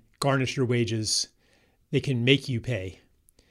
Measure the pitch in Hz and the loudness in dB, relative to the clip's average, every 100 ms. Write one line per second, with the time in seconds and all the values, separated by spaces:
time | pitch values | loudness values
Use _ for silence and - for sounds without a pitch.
0 | _ - 139 135 123 139 123 120 113 110 | _ -4 0 2 0 0 0 2 0 -2
1 | 107 - - _ _ _ _ _ _ 139 | -2 -4 -4 _ _ _ _ _ _ -2
2 | 143 123 123 139 - 117 - 101 92 - | 0 2 4 2 2 -6 -4 -6 -8 -12
3 | _ _ _ _ _ | _ _ _ _ _